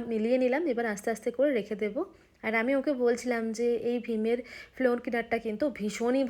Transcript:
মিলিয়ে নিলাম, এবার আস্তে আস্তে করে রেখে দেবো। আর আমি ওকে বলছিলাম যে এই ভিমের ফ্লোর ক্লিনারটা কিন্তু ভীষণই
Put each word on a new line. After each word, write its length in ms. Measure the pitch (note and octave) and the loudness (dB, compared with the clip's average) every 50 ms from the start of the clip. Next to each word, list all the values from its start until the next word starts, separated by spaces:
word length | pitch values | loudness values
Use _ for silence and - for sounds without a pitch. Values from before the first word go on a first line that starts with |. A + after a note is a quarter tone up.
| A#3 A#3 | 0 -2
মিলিয়ে 260 | A3+ A3 G#3+ A#3 B3+ B3+ B3+ | -2 0 2 2 4 4 4
নিলাম, 200 | B3 B3+ D4 F4+ D#4 | 4 2 2 2 0
এবার 140 | A#3 A#3 A#3 A3+ G#3 | 0 0 0 -2 -2
আস্তে 160 | G3 - A#3 | -2 -2 -4
আস্তে 180 | A3+ A3 - B3 A#3 - | -4 -2 -4 -4 0 2
করে 120 | C4+ D4+ C#4 A3 | 2 2 2 2
রেখে 180 | G3 - G#3+ F#3+ G#3+ | -2 -2 -4 -2 -2
দেবো। 180 | G#3 G3+ C4+ F4+ - - - - _ _ _ - | -2 -2 -2 -4 -6 -8 -16 -20 _ _ _ -4
আর 80 | A3 A3 A3+ | -2 0 0
আমি 100 | A3+ B3+ C#4 C4+ | 2 2 2 2
ওকে 140 | C4 D4+ C#4+ B3 B3 | 2 0 0 2 2
বলছিলাম 380 | A#3+ B3 A#3+ A#3+ B3 A#3+ A3+ A3+ A3+ A3 A3 | 2 2 2 0 -2 -2 -2 -2 -2 -2 0
যে 100 | A#3+ A#3+ A#3+ A3 - A#3+ | 0 0 0 0 0 0
এই 80 | A#3+ B3 A3 - | -2 -2 -2 -2
ভিমের 320 | A3+ G#3+ G#3+ A3+ A#3+ B3 B3 - - - - - - | -2 0 0 0 0 0 -2 -8 -16 -18 -18 -14 -2
ফ্লোর 220 | - C4 B3 A#3+ A#3+ A#3+ | 0 2 2 2 2 0
ক্লিনারটা 340 | C4 A3+ A#3+ A3+ A#3 A#3 A#3 A3+ | -2 -2 -2 0 0 -2 -2 -2
কিন্তু 200 | A3 G#3+ G#3+ D4 D4 - - | -2 -2 0 0 -2 0 -2
ভীষণই 440 | G3+ G#3+ G3+ - A#3 A#3+ B3+ C4+ C4+ A#3+ | -4 -4 -2 0 0 2 2 2 2 0